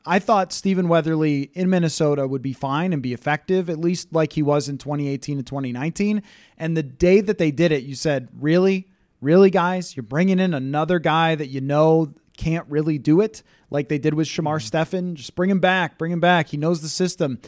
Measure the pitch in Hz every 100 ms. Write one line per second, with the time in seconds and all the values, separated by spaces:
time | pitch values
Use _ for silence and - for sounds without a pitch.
0 | - 190 190 208 185 - 196 185 175 165
1 | 156 160 156 143 139 180 185 185 165 -
2 | 151 143 135 135 131 123 135 143 185 156
3 | 123 117 147 151 - 185 175 156 170 180
4 | - 160 156 - 143 147 143 139 139 147
5 | 143 139 - 143 123 139 131 120 156 -
6 | 202 214 - - _ - 160 160 139 131
7 | 175 196 202 196 160 139 170 147 131 131
8 | 160 139 120 117 143 175 190 190 190 _
9 | _ _ 135 175 196 185 175 185 170 135
10 | 107 139 190 185 185 147 131 147 156 180
11 | 156 156 165 156 143 135 135 147 160 160
12 | 156 - _ - 160 165 151 147 156 151
13 | 151 165 220 - - _ _ 143 143 151
14 | 147 151 156 - 156 151 110 156 160 185
15 | 180 160 120 - 185 196 180 185 170 -
16 | 165 175 175 175 151 147 156 170 151 -
17 | 180 - 151 120